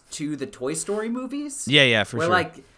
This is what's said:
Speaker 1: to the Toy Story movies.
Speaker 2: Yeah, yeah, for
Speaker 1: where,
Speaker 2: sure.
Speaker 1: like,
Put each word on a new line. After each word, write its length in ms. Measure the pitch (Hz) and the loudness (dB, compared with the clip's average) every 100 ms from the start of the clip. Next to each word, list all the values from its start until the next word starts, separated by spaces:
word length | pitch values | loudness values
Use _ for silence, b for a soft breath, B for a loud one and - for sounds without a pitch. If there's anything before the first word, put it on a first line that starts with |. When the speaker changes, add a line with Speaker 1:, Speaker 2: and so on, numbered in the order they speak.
| - | -14
Speaker 1:
to 240 | - 147 147 | -8 -6 -4
the 100 | 135 | -8
Toy 280 | - 127 | -6 -4
Story 360 | 160 - 208 220 | -4 -4 -4 -2
movies. 580 | 247 254 285 294 - - | -4 -6 -8 -8 -8 2
Speaker 2:
Yeah, 160 | 143 | 6
yeah, 200 | 131 110 | 6 4
for 140 | 98 117 | 2 0
Speaker 1:
where, 100 | 165 | 2
Speaker 2:
sure. 60 | |
Speaker 1:
like, 300 | 180 165 - - | 2 0 -8 -20